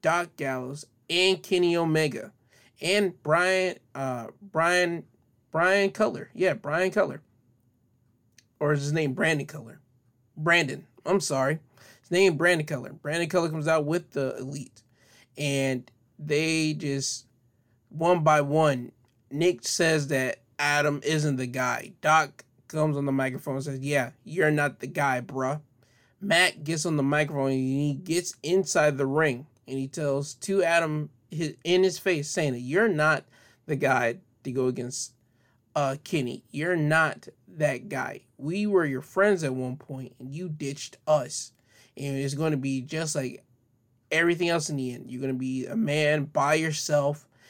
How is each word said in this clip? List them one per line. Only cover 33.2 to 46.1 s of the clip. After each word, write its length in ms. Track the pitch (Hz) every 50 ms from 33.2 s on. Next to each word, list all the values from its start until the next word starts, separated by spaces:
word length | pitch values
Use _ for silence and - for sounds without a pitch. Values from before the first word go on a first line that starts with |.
| - _ _ - - - _ _ -
the 100 | - 151
guy 420 | 131 143 135 131 123 123 117 120 - - _ _ _ -
to 80 | 139
go 140 | 123 131 127
against, 460 | 127 123 127 120 127 139 - - - _ _ _ _ _ _ _ _ _ _ _ _ -
uh, 220 | 151 143 135 135 147 -
Kenny. 380 | - 180 151 131 120 - - _ _
You're 260 | - 139 151 175 180
not 520 | 165 147 147 156 160 160 147 - - - - - _ _ -
that 400 | 185 156 151 143 135 127 - 208
guy. 340 | 143 131 131 - - - _ _ _ -
We 280 | 131 151 180 202 208
were 180 | 208 202 185 160
your 180 | 143 135 127
friends 420 | - - - 190 196 208 202 175 160
at 100 | 135 131
one 220 | 127 127 127 127
point 380 | 151 - - 139 131 131 - - -
and 160 | 123 131 139
you 140 | 160 180 175
ditched 480 | 151 151 151 139 139 143 - - - - -
us. 460 | - 151 147 131 - - - - - _ _ _ _ _ _ - _ -
And 200 | - 143 139 139
it's 180 | 135 139 139 139
gonna 220 | 143 160 160 151
be 240 | 135 131 139 135 131
just 340 | 123 151 160 156 165 156 -
like 300 | 147 131 123 - - _ _ _ _ _ _ _ _ _ _ _ _ _ -
everything 380 | 156 160 170 170 175 165 180 170
else 220 | 170 165 151 -
in 60 | 151
the 160 | 139 131 127
end. 180 | 120 123 - -
You're 100 | 127 123
gonna 140 | 135 135 131
be 320 | 127 131 131 131 131 127
a 100 | 127 -
man 480 | 226 220 147 147 151 151 147